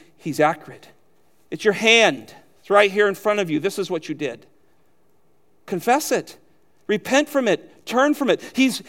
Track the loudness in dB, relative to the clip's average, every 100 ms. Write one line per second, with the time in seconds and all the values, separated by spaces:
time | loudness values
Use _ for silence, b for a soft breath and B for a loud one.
0 | b b -8 0 0 0 -10 -20 -20 _
1 | _ _ _ _ -16 -4 -2 0 4 4
2 | 4 0 -10 -20 _ _ 0 2 4 2
3 | 0 0 -2 -2 -2 -2 -4 -6 -6 -8
4 | -8 -8 -8 -10 _ _ _ _ _ _
5 | _ _ _ _ _ _ -8 -6 0 0
6 | 0 -4 -6 -16 _ _ _ _ -6 -6
7 | 0 0 0 -2 0 -2 -4 _ -6 0
8 | 2 2 0 -2 B 0 0 0